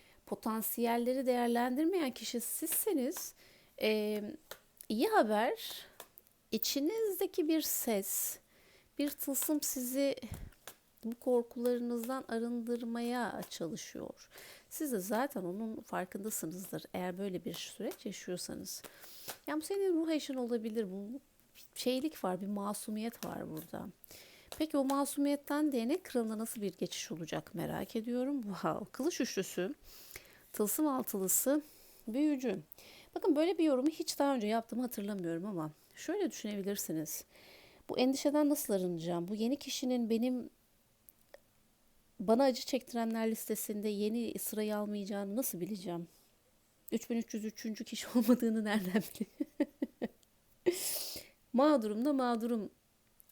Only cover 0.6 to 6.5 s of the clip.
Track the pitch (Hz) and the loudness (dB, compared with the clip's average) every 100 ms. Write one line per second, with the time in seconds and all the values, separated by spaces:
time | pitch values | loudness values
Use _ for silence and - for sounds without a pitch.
0.6 | - - 233 233 240 262 254 247 240 233 | -2 0 2 2 2 2 2 2 4 4
1.6 | 247 254 320 381 269 - 220 240 - - | 2 4 4 4 0 -2 -4 -4 -2 -4
2.6 | 320 - 440 320 247 359 - - - - | 0 0 2 2 2 -2 -8 -12 -20 -20
3.6 | - - 214 214 214 214 208 - - - | -16 -2 2 2 2 -2 -4 -10 -14 -18
4.6 | _ - - 220 427 427 220 214 247 453 | _ -14 -2 2 4 6 6 4 2 0
5.6 | - - - - - - _ _ - | -6 -10 -14 -20 -20 -20 _ _ -6